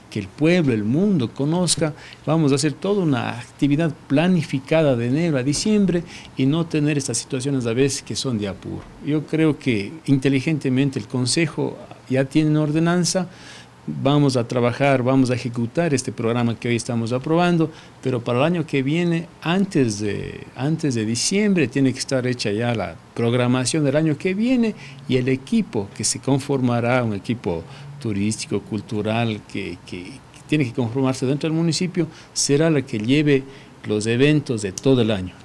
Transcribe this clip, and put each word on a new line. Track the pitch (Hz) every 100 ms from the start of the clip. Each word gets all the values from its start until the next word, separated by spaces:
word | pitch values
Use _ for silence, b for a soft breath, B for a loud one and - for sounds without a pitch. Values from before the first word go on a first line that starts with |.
| -
que | 110
el | 98
pueblo, | - 151 180 143
el | 110 104
mundo | 135 208 185 117
conozca. | - 139 170 175 - 160 151 B B -
Vamos | 160 147
a | 135
hacer | 151
toda | 135 190 208
una | 170 127 110 113
actividad | 120 - 143 143 170 160 -
planificada | 143 175 180 - 143 - 160 151 123
de | 120
enero | 139 170 139
a |
diciembre | 127 143 214 214 196 175 170 B B -
y | 131
no | 160 165
tener | 156 147 151
estas | 135 117
situaciones | - 131 127 135 117
a |
veces | 113 139 135
que | - 104
son | 135 113
de | 101
apuro. | 90 95 92 - - 147
Yo | 151 151
creo | 156 160 151
que | 139 107 101 160 -
inteligentemente | 139 139 135 127 156 139 127 139 135
el | 101
Consejo | 131 123 165 160 - 135 - - - -
ya | 127 135
tiene | 156 156
una | 151
ordenanza, | 151 151 170 175 170 185 185 B B B B - -
vamos | 151 127 147 143 123
a | 117
trabajar, | 127 120 113 139 135
vamos | 123 135 123
a | 123
ejecutar | 127 120 117 160 170
este | 139 -
programa | - 113 120 117 113
que | 120
hoy | 117
estamos | - 120 113
aprobando, | 127 143 165 175 175 156 B B B
pero | 131 123
para | 120 123
el | 151
año | 175 156
que | 143
viene, | 131 160 175 165 165 -
antes | 151 185 196 160 123 101
de, | 104 98 92 87 - -
antes | 135 160 151 117
de | 107
diciembre, | 117 - 196 208 185 127
tiene | 143 135
que | 120
estar | - 135 123
hecha | 123 113
ya | 101 120 113
la | 90 82 -
programación | - 117 123 123 127 127 160
del | 147 139
año | 160 147
que | 185
viene | 190 233 262 226 208 B B -
y | 127
el | 127
equipo | 131 - 226 - 117 98 -
que |
se | 110 -
conformará, | - 139 - 139 127 120 120 127
un | 117
equipo | 101 - 120 101 85 - B B -
turístico, | 113 98 104 107 - 104
cultural, | - 107 - 107 104 113 117 104 -
que, | 101 90 90 -
que, | 95
que | 90 131 - - -
tiene | 151 123
que |
conformarse | 117 127 123 131 131 127
dentro | 139 160
del | 160
municipio, | 170 147 180 180 160 B B
será | - - 143 160
la | 151
que | - 110
lleve | 107 143 147 139 131 B B - 110
los | 107 107
eventos | 120 143 151 - 117
de | 98
todo | 90 135 131
el | 110
año, | 101 90 -